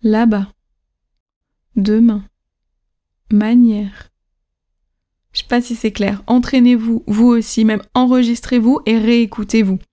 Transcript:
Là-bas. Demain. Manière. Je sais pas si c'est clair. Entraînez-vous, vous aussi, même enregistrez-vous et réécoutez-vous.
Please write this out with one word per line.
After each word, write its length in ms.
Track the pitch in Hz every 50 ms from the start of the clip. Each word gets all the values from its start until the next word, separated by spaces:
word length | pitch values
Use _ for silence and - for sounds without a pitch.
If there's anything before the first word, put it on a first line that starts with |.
| _
Là-bas. 440 | 226 214 214 233 233 214 208 196 196 - _ _ _ _ _ _ _ _ _ _ _ _ _ _ _ _ _ _ _ _ _ _ _ _
Demain. 480 | - 196 202 214 220 226 233 220 208 196 - _ _ _ _ _ _ _ _ _ _ _ _ _ _ _ _ _ _ _ _
Manière. 760 | 220 208 214 214 233 247 247 233 220 208 208 202 202 - - _ _ _ _ _ _ _ _ _ _ _ _ _ _ _ _ _ _ _ _ _ _ _ _ _ _
Je 60 | -
sais 80 | -
pas 140 | - - 240
si 140 | 240 247 240
c'est 160 | 226 - 220
clair. 320 | 208 - 208 196 202 196 202
Entraînez-vous, 760 | - 233 254 247 - - 269 240 247 247 240 220 226 233 220 -
vous 200 | - 208 208 226
aussi, 380 | 247 240 233 220 - - - 220
même 160 | 214 214 208 - _ _
enregistrez-vous 880 | 247 254 254 247 254 254 233 233 233 - - - 247 220 226 262 302 -
et 120 | - 220
réécoutez-vous. 840 | 226 214 220 240 233 233 214 - - 214 202 - 226 220 190 190 190 - _